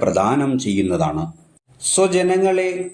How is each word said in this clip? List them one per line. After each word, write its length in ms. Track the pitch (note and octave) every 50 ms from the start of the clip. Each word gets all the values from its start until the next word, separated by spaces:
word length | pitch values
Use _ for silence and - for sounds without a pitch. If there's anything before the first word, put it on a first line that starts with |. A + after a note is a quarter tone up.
പ്രദാനം 500 | - - F2 F#2+ G2 A2 C3+ C#3+ C#3 C#3 B2+ B2
ചെയ്യുന്നതാണ്. 600 | - G#2+ G2 G2 F#2 F#2 F2 E2 D#2 D#2 D2+ - D#3+ E3 - - - _ _ _ _ _ - -
സ്വജനങ്ങളെ 880 | - - - F#3+ F#3+ F3+ F3+ F#3 F3+ F3+ F#3 F#3 F#3+ F#3+ F#3 F#3 F#3 F#3 F3 F#3 - -